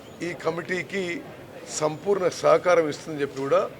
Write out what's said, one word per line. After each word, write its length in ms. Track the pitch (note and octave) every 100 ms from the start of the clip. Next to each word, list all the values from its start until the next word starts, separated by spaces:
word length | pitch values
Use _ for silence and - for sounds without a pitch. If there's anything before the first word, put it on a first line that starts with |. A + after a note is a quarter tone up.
| - -
ఈ 100 | E3 E3+
కమిటీకి 760 | D#3 E3 E3+ F3+ D#3+ F#3+ F3+ E3+ - - - - - -
సంపూర్ణ 480 | D3+ D#3 G3 G3 F3+
సహకారం 600 | - D3 D#3 F3+ F3 D#3
ఇస్తుందని 320 | C#3 - D3+
చెప్పి 180 | C#3 C3+
కూడా 300 | C#3 E3+ E3 -